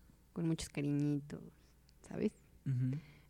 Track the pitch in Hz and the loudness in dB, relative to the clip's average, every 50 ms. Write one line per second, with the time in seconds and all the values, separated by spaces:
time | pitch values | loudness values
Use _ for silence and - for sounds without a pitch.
0 | - - - - - - - - 165 160 165 - - - - 151 143 143 143 143 | -20 -20 -20 -20 -20 -12 -6 -2 2 2 2 2 0 -4 -2 -2 0 2 2 4
1 | 147 147 147 143 143 147 - 156 - - - - - - - - - - - - | 4 4 2 0 -2 -6 -10 -12 -12 -14 -18 -20 -20 -20 -20 -20 -20 -20 -20 -20
2 | - - - - - 214 - - - - - - - 143 131 123 131 127 131 156 | -16 -10 -4 0 0 0 0 -2 -20 -20 -20 -10 -4 -2 0 0 2 0 0 -2
3 | - - - - - - | -6 -12 -20 -20 -20 -14